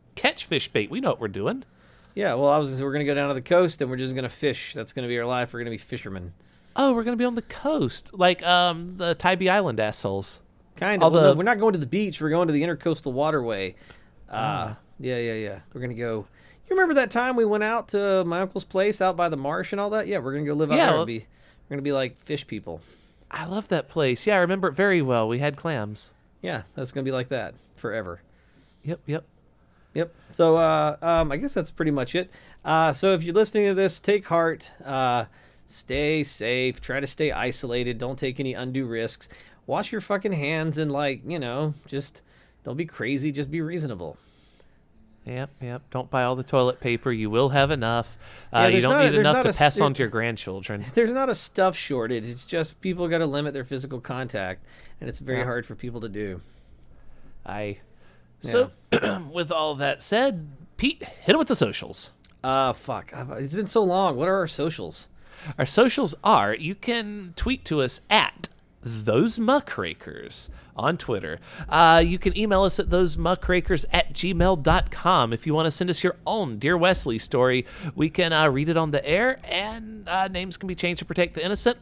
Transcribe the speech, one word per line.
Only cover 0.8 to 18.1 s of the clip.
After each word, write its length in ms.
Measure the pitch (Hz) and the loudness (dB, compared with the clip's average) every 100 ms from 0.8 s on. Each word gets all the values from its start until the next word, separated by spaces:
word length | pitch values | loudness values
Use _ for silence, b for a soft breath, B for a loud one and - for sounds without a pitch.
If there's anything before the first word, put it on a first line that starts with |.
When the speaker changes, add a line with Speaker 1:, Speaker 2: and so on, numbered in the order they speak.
| 104 | -2
Speaker 1:
We 100 | 196 | -2
know 80 | - | -2
what 120 | - | -2
we're 80 | 110 | -4
doing. 360 | 98 120 262 - b b b b | -2 -4 -4 -8 b b b b
Speaker 2:
Yeah, 200 | 196 196 | -4 -2
well, 160 | 120 143 | 2 4
I 80 | 151 | 4
was, 240 | 139 131 | 2 -4
we're 100 | 139 | -4
gonna 140 | 147 143 | -2 0
go 80 | |
down 140 | 143 143 | 0 0
to 60 | |
the 60 | 131 | -4
coast, 400 | 131 175 175 - | 2 4 4 0
and 100 | 127 | -4
we're 60 | 127 | -4
just 180 | 131 | -4
gonna 140 | 131 123 | -4 -6
fish. 460 | - 147 127 - | -4 -4 -2 -8
That's 180 | 139 110 | -12 -10
gonna 160 | 139 123 | -8 -4
be 100 | 120 | -4
our 60 | |
life. 280 | 120 123 120 | -2 -2 -4
We're 60 | 120 | -6
gonna 100 | 117 | -8
be 80 | 107 | -10
fishermen. 560 | - 127 104 95 90 - b b b - | -10 -10 -10 -12 -12 -16 b b b 0
Speaker 1:
Oh, 160 | 277 | 2
we're 100 | 233 | 2
gonna 120 | 226 233 | 0 0
be 80 | |
on 100 | 247 233 | 0 -2
the 60 | |
coast, 680 | - - 285 311 139 - - | -8 -6 -2 0 0 -4 -12
like, 300 | 190 180 175 | 2 2 4
um, 540 | 165 180 180 165 175 185 | 4 4 4 0 -8 -6
the 160 | 170 | -2
Tybee 340 | 170 180 185 185 | 0 2 2 4
Island 320 | 202 175 110 | 2 2 0
assholes. 600 | 107 - 101 98 - - - _ _ - | -2 -2 -4 -4 -6 -14 -20 _ _ -4
Speaker 2:
Kinda. 260 | 190 202 | -2 4
Speaker 1:
All 60 | 165 | 6
Speaker 2:
Well, 120 | 165 | 8
no, 80 | 147 | 8
Speaker 1:
the 60 | 151 | 8
Speaker 2:
we're 60 | |
not 140 | 208 214 | 4 2
going 140 | 220 | 2
to 60 | 180 | 2
the 80 | 127 | -2
beach. 340 | 190 202 - | -2 -2 -2
We're 80 | 156 | 0
going 180 | 165 170 | 2 2
to 40 | |
the 100 | 147 | 2
Intercoastal 500 | 170 156 170 156 143 | 0 -2 -2 -2 -2
Waterway. 640 | 127 151 151 117 101 95 - b b b b - | 0 0 0 -2 -2 -4 -8 b b b b -10
Uh, 40 | 107 | -4
Speaker 1:
Ah. 400 | 110 95 87 113 _ - | -2 -2 -6 -10 _ -12
Speaker 2:
yeah, 160 | 127 123 | -6 -4
yeah, 160 | 117 | -4
yeah. 240 | 110 104 98 - | -6 -8 -10 -14
We're 80 | 127 | -10
gonna 140 | 127 | -10
go. 320 | 113 120 110 - b b b - | -6 -6 -6 -8 b b b -4
You 80 | 381 | 0
remember 180 | 359 | 2
that 160 | 277 226 | 2 0
time 240 | 233 254 | 0 0
we 120 | 247 214 | 2 2
went 180 | 208 | 2
out 240 | 214 226 220 | 0 -2 -4
to 360 | 202 202 | -2 2